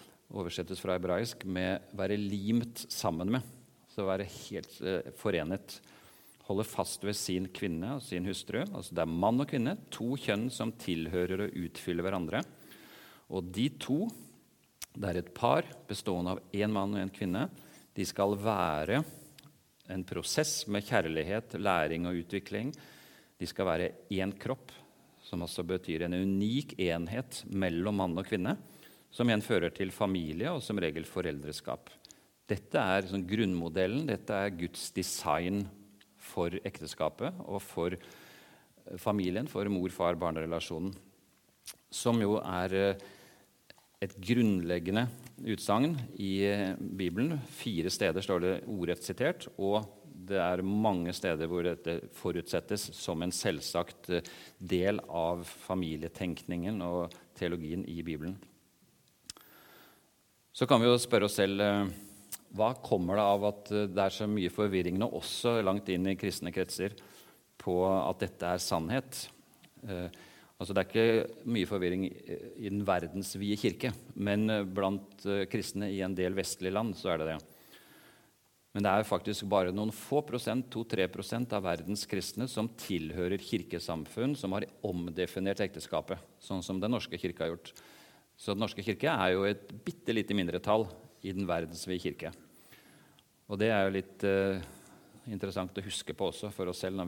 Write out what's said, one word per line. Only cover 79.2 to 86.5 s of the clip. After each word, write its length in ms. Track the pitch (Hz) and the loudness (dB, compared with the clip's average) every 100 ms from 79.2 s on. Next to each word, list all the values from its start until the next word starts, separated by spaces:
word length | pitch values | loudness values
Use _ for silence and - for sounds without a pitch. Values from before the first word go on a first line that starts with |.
| 104 101 98 | 0 -4 2
bare 240 | 101 90 | 4 4
noen 160 | 95 107 | 0 -2
få 320 | - - 143 | -4 -2 0
prosent, 460 | 147 123 - 123 127 | 0 -4 -2 -2 -2
to-tre 380 | 113 113 104 92 | -6 -2 2 0
prosent 440 | 92 101 117 123 107 | 0 -4 -4 0 0
av 60 | |
verdens 380 | 92 85 82 101 - | 0 0 -2 -4 -4
kristne 360 | 98 - - 127 | -4 -4 -4 -4
som 200 | - 117 | -2 -4
tilhører 720 | - - 90 78 82 90 95 | -4 -4 -2 -2 -2 -2 -2
kirkesamfunn 960 | - 107 - 87 - 82 73 - 127 143 | -2 -4 -2 -6 -4 -6 -6 -2 -2 -2
som 160 | 95 | -2
har 140 | 98 - - | -2 -4 -4
omdefinert 760 | 107 90 87 80 87 - 95 98 | -4 -2 -2 -2 -2 0 0 0
ekteskapet, 560 | 98 80 - 80 - 90 - - | -2 -4 -4 -4 -2 -6 -10 -16
sånn 160 | - | -6